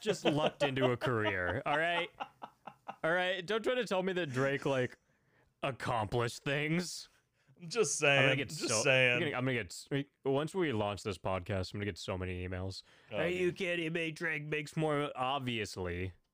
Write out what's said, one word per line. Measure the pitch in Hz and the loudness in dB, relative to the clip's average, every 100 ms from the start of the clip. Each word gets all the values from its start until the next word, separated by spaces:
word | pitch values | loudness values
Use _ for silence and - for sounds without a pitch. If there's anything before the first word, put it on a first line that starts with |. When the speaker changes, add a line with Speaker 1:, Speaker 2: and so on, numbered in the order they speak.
Speaker 1:
just | 214 180 | -2 0
lucked | - 147 160 - | 2 2 2 0
into | 143 131 127 | 0 2 2
a | 120 | 2
career, | - 113 107 95 87 110 156 | 2 2 2 2 0 0 0
all | 147 | 0
right? | 170 170 175 - - _ - _ - - - - | 2 0 -4 -8 -14 _ -18 _ -20 -18 -16 -4
All | 160 | 0
right? | 180 180 190 | 2 2 0
Don't | 175 220 | 0 0
try | 226 | 2
to | 254 | 0
tell | 208 190 | 2 2
me | 185 | 2
that | 180 160 | 0 0
Drake, | 127 135 139 | 2 2 2
like, | 147 131 127 - _ _ _ _ _ _ | 2 2 0 -4 _ _ _ _ _ _
accomplished | 143 120 - 120 104 120 117 - | -6 -4 0 0 2 2 0 -2
things. | 143 143 151 170 170 - - _ _ _ _ - | -2 0 2 0 -2 -8 -14 _ _ _ _ -20
Speaker 2:
I'm | 170 | -4
just | 220 151 - | 0 0 2
Speaker 1:
I'm | 147 | 4
gonna | 139 135 | 6 6
Speaker 2:
saying. | 131 | 4
Speaker 1:
get | - | -2
Speaker 2:
Just | 151 - | -4 -2
Speaker 1:
so, | 110 | 2
Speaker 2:
saying. | 139 131 127 | 4 6 6
Speaker 1:
I'm | 123 | 4
gonna, | 156 127 | 0 0
I'm | |
gonna | 131 | -2
get | 120 90 - - | -2 -4 -10 -4
s-, | 139 139 _ | -4 -4 _
once | 135 135 156 | 0 0 0
we | 190 160 | 0 0
launch | 107 101 101 | 2 0 -2
this | 110 92 | -4 -4
podcast, | 101 95 90 98 92 | -2 -2 -2 -2 -2
I'm | 104 | -4
gonna | 101 | -4
get | 90 | -4
so | - 92 | -4 -4
many | 92 90 90 | -4 -4 -4
emails. | 92 95 98 - - - | -4 -6 -8 -14 -20 -8
Speaker 2:
Oh, | - | -2
Speaker 1:
"Are | 165 | -2
you | 180 180 | 0 -2
Speaker 2:
dude. | - | -2
Speaker 1:
kidding | 180 170 160 | -2 -2 -2
me? | 170 160 | -2 -4
Drake | 156 170 156 151 | -4 -4 -4 -4
makes | 156 147 160 | -4 -4 0
more," | 156 143 147 - | 2 2 0 -2
obviously. | 127 139 127 117 101 - 90 87 92 - _ | -2 -2 -2 -2 -4 -4 -4 -4 -6 -8 _